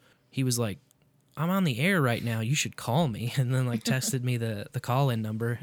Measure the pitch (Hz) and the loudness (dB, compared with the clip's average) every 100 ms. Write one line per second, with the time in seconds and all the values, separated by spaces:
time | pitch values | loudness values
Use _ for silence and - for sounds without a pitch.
0 | _ _ _ - 127 120 110 90 _ _ | _ _ _ -2 0 0 -2 -4 _ _
1 | _ _ _ - 170 190 175 110 170 190 | _ _ _ -4 0 2 2 2 2 4
2 | 127 113 117 113 113 151 110 - - 123 | 4 2 0 -2 0 0 -2 -6 -2 2
3 | 151 101 120 - 123 131 127 113 240 131 | 2 -2 -4 0 0 2 0 -2 0 0
4 | - 131 123 120 113 101 - 123 - 123 | 0 -2 0 0 -2 -4 -6 -6 0 2
5 | 139 117 107 110 117 117 | 2 2 -2 -2 -2 -4